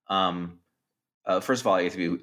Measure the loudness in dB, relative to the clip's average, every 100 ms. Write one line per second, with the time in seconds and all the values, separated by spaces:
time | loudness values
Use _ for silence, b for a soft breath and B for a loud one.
0 | -4 0 0 -2 -8 -12 _ _ _ _
1 | _ _ -2 0 0 0 2 2 2 0
2 | -2 0